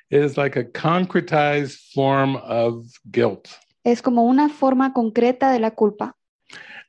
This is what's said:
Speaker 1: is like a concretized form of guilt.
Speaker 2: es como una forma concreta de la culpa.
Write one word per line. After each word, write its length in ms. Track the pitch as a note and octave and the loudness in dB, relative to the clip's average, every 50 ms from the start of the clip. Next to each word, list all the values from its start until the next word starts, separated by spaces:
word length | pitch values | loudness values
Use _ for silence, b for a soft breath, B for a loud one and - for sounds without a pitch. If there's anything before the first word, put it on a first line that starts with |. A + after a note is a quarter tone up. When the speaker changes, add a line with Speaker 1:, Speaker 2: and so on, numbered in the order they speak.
| B B | B B
Speaker 1:
is 260 | C3+ C#3+ D3 C#3+ C3+ | 0 2 2 2 0
like 200 | D3 C#3 C#3 - | -2 -2 -2 -2
a 80 | C3 A#2 | -4 -6
concretized 1120 | - - - - D#3 E3+ F3+ F#3 F#3 - F3+ E3+ - F3 D3+ D3 D3 D3 D3 C#3+ C3+ - - _ - - | -6 -6 -4 0 0 0 0 0 0 -2 -2 -2 0 0 2 2 2 0 -2 -2 -6 -8 -16 _ -8 -2
form 420 | C#3 C#3 C3+ C3+ C#3 C3+ C3+ C3+ | 0 0 2 2 2 2 0 -2
of 480 | B2 - A#2+ A2+ A#2 A#2 A#2 A#2 A#2 A#2 A#2 - - - A2+ | -4 -6 -4 -2 0 0 0 -2 -4 -10 -18 -20 -20 -16 -6
guilt. 380 | G2 A#2+ A#2 A2+ F#2+ - - - - - _ _ _ _ - | -2 0 0 0 0 -4 -12 -20 -20 -20 _ _ _ _ -2
Speaker 2:
es 180 | A#3+ A#3+ A3+ | 0 0 0
como 220 | - C4 A#3+ A#3+ A#3 | 0 0 2 2 2
una 240 | A#3+ B3+ C4+ D4+ D4 | 4 4 2 2 0
forma 440 | D4 - C#4+ C4 C4 B3+ C4+ C4+ | 0 0 0 0 2 2 0 0
concreta 580 | C4 C4 A#3 A3 G#3+ A#3+ A#3 B3 B3+ B3+ C#4 C4+ | -2 -2 -2 -2 0 2 2 2 2 2 0 0
de 80 | C4 A#3+ | 2 2
la 100 | A3 A3 | 0 -2
culpa. 440 | A3+ - A3 G#3 G#3 - G#3+ B3+ - _ _ _ _ _ _ B B B B B B B B | 0 0 0 0 0 -2 -8 -10 -12 _ _ _ _ _ _ B B B B B B B B